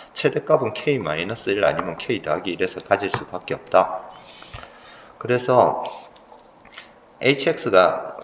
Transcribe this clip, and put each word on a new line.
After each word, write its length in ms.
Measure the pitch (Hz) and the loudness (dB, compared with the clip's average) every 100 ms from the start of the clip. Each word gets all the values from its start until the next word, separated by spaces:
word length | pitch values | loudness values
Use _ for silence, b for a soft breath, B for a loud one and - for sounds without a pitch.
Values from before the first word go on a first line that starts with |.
| B | B
최대값은 580 | - 147 127 - 147 120 | -4 -2 -2 2 2 2
K 260 | - - 135 | -2 -2 -2
마이너스 500 | 82 78 92 113 - | -2 -4 -4 -6 -2
일 120 | 101 80 | 2 2
아니면 320 | 78 90 80 | 0 -6 -8
K 240 | - 104 | -4 -4
더하기 280 | 78 82 92 | -2 -4 -4
일에서 300 | 82 95 - | -4 -4 -4
가질 300 | - 101 101 | -2 -2 0
수밖에 420 | - - 90 - | -6 -8 -12 -8
없다. 480 | 82 - 92 82 - - B B B B B B B B B B - | -10 2 2 2 -4 -12 B B B B B B B B B B -12
그래서 680 | - 123 127 123 85 - B B B - - - - - - B B B - - | -2 -2 4 6 6 2 B B B -20 -20 -20 -20 -20 -20 B B B -20 0
에이치엑스가 960 | 135 143 170 151 120 92 85 78 - - | 2 2 0 -2 4 6 6 2 -8 -14